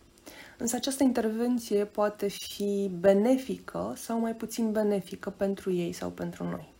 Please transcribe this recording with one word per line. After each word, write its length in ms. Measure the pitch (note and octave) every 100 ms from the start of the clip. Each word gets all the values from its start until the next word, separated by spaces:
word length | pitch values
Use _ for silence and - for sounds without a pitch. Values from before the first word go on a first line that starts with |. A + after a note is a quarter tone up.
| - - - - - -
Însă 200 | A#3+ B3
această 260 | C#4 C4
intervenție 840 | C4+ A#3+ A3 A3 A#3+ B3 - G3+
poate 440 | G#3 - G#3 G#3 G3+
fi 640 | - - - G3+ G3+ G3 F3
benefică 920 | F#3+ G3 A3+ C4 C4 F3+ - - G#2 B3+
sau 220 | - A#3
mai 160 | A3+
puțin 380 | A3+ A3 - A3+
benefică 580 | G#3+ G#3 G3+ - F#3 -
pentru 420 | G3 G3 G3 G3
ei 200 | F3+ F3
sau 180 | F3+ F3+
pentru 340 | F3 F3 E3+
noi. 280 | F3 E3 - -